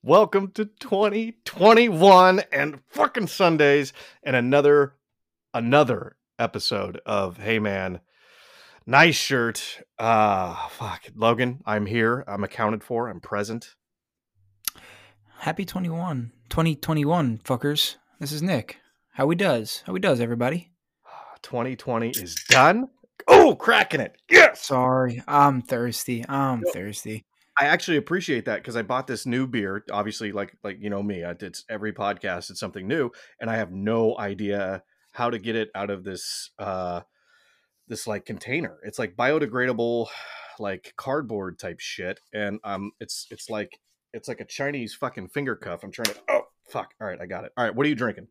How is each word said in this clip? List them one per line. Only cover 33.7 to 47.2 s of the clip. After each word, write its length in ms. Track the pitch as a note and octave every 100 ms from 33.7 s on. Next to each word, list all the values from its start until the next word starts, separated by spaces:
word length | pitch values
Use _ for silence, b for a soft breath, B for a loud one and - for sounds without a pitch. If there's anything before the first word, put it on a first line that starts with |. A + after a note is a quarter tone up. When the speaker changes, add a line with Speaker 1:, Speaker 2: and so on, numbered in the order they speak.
Speaker 1:
no 460 | F#2+ G2+ A2+ A2 -
idea 680 | G#2 G2 G2+ G2+ F#2+ F#2+ _ _ _
how 160 | - A#2+
to 100 | A#2
get 180 | G#2+ A2+
it 140 | G#2+
out 160 | G2 G2+
of 120 | G2
this, 500 | F#2 F#2 - - - -
uh, 440 | G2 F#2 F2+ F2 - _ _ _ _ _ _ _ _
this, 200 | G#2+ -
like, 180 | G#2
container. 540 | - G2+ - D3 D#3+ -
It's, 160 | G2+ -
like, 160 | A2+
biodegradable, 920 | - B2 D#3 C#3+ B2 B2+ A#2 A#2 A#2 A2 B B B B B
like, 360 | G2+ F#2+ - -
cardboard 600 | - C#3+ B2 G#2+ F#2+ F2
type 220 | F#2+ E2+
shit, 400 | - - F2+ G2+ _
and, 280 | G#2+ G2+ G#2+
um, 280 | G#2 G2 G2+ _
it's, 280 | A2 - -
it's 200 | - -
like, 280 | A2 G2+ - _ _ _
it's 120 | A2+ -
like 120 | A2
a 60 | -
Chinese 480 | - C#3+ C#3+ A2+
fucking 340 | - B2+ - F#2
finger 260 | D3 C#3
cuff. 300 | G#2+ F#2+ E2+
I'm 80 | G2+
trying 220 | - A2+
to, 80 | - -
oh, 140 | D5+ - _ _
fuck. 240 | A#2+ - _
All 100 | G#2+
right, 120 | F2+